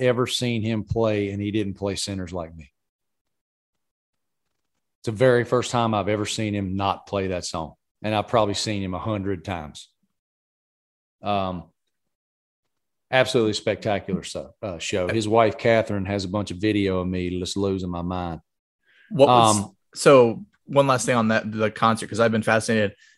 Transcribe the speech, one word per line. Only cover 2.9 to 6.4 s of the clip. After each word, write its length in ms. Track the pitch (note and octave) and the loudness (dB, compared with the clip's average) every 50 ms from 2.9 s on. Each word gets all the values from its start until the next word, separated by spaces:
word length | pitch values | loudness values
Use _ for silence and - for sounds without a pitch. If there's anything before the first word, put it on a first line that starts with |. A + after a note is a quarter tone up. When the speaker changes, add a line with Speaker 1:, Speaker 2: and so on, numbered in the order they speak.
| _ _ _ _ _ _ _ _ _ _ _ _ _ _ _ _ _ _ _ _ _ _ _ _ _ _ _ _ _ _ _ _ _ _ _ _ _ _ _ _ _ _ | _ _ _ _ _ _ _ _ _ _ _ _ _ _ _ _ _ _ _ _ _ _ _ _ _ _ _ _ _ _ _ _ _ _ _ _ _ _ _ _ _ _
Speaker 1:
It's 60 | - | -8
the 60 | - A2 | -6 0
very 320 | G2+ B2+ C3 B2 A#2+ A#2+ | 2 4 4 6 4 2
first 260 | - - B2 A#2 - | 2 0 0 0 0
time 240 | - B2 A#2 A2+ A2+ | 0 0 0 2 0
I've 140 | G#2 G2 F#2 | 0 0 0
ever 180 | G#2+ G#2 G#2 | -2 -2 -2
seen 280 | G2+ - - | -4 -4 -4